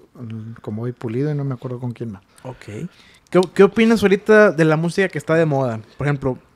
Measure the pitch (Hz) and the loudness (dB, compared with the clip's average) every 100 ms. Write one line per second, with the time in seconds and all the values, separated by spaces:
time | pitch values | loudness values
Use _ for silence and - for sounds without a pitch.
0 | _ 165 117 110 110 117 - 107 123 123 | _ -18 -14 -14 -14 -14 -10 -8 -8 -8
1 | 120 120 147 147 139 127 135 123 123 117 | -8 -4 -4 -4 -6 -8 -10 -8 -10 -8
2 | 117 95 _ _ - - - 101 175 - | -12 -12 _ _ -18 -16 -14 -12 -12 -16
3 | _ _ _ 180 185 - 196 226 226 233 | _ _ _ 0 2 4 4 4 2 4
4 | 202 196 - 214 208 151 160 156 170 180 | 2 2 4 6 6 4 2 2 0 -2
5 | 190 147 - 160 160 135 127 110 - - | -2 -4 0 0 2 0 -2 -6 -10 -6
6 | 143 139 135 123 _ | -4 -2 -4 -4 _